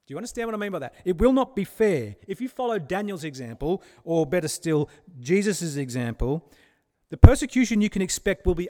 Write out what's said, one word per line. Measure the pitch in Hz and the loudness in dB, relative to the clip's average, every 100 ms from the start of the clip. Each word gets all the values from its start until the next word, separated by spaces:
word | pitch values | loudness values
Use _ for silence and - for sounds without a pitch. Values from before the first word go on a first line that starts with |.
| - | -16
Do | |
you | 143 | -14
understand | 240 240 233 | -12 -10 -8
what | |
I | 214 | -6
mean | 202 | -6
by | 175 | -8
that? | 127 - | -10 -10
It | 180 175 | -6 2
will | 240 | 4
not | 269 254 | 4 0
be | - | -4
fair. | 190 - 214 156 107 101 - | -8 0 0 0 -4 -12 -14
If | 196 | -10
you | 254 | -10
follow | - 247 214 | -6 -6 -4
Daniel's | 139 185 208 185 | -6 -6 -6 -8
example, | 156 131 120 117 151 190 - - | -12 -12 -14 -8 -4 -4 -8 -20
or | - 165 151 | -4 -2 0
better | 180 156 | -2 -4
still, | - 165 151 147 - - 127 | -6 -2 0 -2 -8 -20 -14
Jesus' | 123 190 208 185 165 143 | 0 0 0 -2 -6 -6
example, | 135 123 120 113 123 156 - _ _ _ _ _ - | -6 -6 -6 -4 -4 -4 -8 _ _ _ _ _ -12
the | 160 | 10
persecution | - 285 277 254 247 214 | 10 10 0 0 0 0
you | 208 | 0
can | 196 | -2
expect | 185 - 202 190 | -4 -4 -4 -2
will | 185 170 | -2 -4
be | 180 | -6